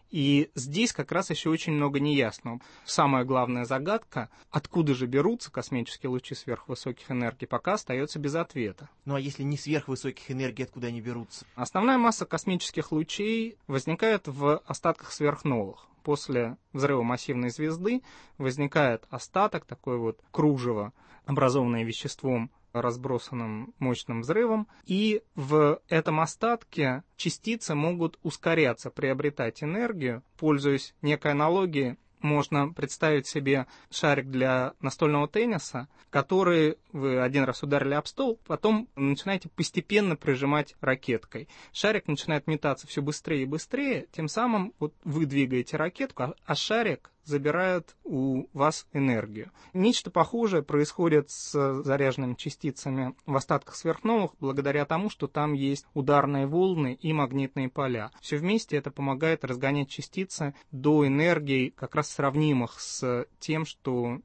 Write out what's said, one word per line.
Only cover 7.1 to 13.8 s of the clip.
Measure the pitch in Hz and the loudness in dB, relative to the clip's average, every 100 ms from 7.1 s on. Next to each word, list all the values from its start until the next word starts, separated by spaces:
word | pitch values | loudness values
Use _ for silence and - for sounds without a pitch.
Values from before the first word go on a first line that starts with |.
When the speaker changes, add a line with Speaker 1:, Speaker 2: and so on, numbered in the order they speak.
Speaker 1:
энергий, | 127 120 117 120 | -4 -4 -4 -4
пока | 120 - | -4 0
остается | 202 - 127 151 156 | -2 -2 -4 -4 -4
без | 143 160 | -4 -2
ответа. | 170 139 107 92 147 _ 139 | -4 -4 -6 -6 -16 _ -6
Speaker 2:
Ну, | 139 | -4
а | |
если | 139 139 | -4 -6
не | 139 147 | -4 -4
сверхвысоких | 143 151 139 127 139 - - | -2 -2 -2 -6 -6 -10 -10
энергий, | 131 131 117 127 | -6 -6 -6 -10
откуда | 131 120 | -8 -8
они | 117 | -8
берутся? | 113 120 110 - - - | -8 -10 -10 -16 -18 -10
Speaker 1:
Основная | 123 185 240 262 | -4 0 2 4
масса | 233 214 190 | 2 0 -2
космических | 160 - 180 - - 147 | -4 -2 -2 -2 -6 -2
лучей | 156 165 - 208 226 226 - - | -2 -2 -4 -2 -2 -4 -8 -6
возникает | 135 | -4